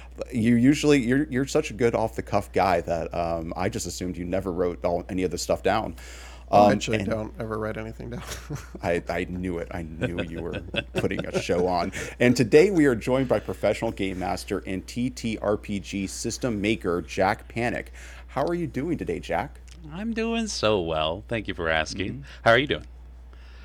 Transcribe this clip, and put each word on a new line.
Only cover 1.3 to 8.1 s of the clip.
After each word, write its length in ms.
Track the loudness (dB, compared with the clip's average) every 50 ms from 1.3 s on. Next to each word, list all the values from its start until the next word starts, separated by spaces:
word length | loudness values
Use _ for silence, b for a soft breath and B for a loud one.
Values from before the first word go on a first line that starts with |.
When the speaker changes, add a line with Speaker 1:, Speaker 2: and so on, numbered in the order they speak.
Speaker 1:
you're 160 | 0 -2 0
such 240 | 2 2 0 0 0
a 40 | 0
good 200 | 2 2 4 4
off-the-cuff 580 | 4 0 0 -2 -4 -4 0 0 0 0 2
guy 280 | 2 4 4 4 4 2
that, 300 | 2 0 -2 -2 -2 -2 -2
um, 380 | -2 -2 0 -2 -2 -4 -4 -4
I 120 | -2 -2 -2
just 180 | -2 -4 -6
assumed 300 | -6 -6 -6 -6 -6 -6
you 80 | -6 -4
never 280 | -2 -2 -2 0 0
wrote 320 | 0 0 0 0 0 0 0
all, 200 | 0 0 0 -2 -2
any 140 | -2 0
of 80 | 0 0
the 80 | 0 -2
stuff 240 | 0 0 0 2
down. 340 | 2 2 2 2 0 -4 -8 B B B B B B B B B B B
Speaker 2:
I 140 | 8 8 10
Speaker 1:
Um, 60 | 8
Speaker 2:
actually 260 | 8 4 2 0 0 0
Speaker 1:
and 100 | 0 0
Speaker 2:
don't 240 | -2 -2 -4 -6 -8 -8
ever 180 | -8 -6 -4 -4
write 200 | -4 -4 -4 -6
anything 320 | -8 -10 -10 -10 -10 -10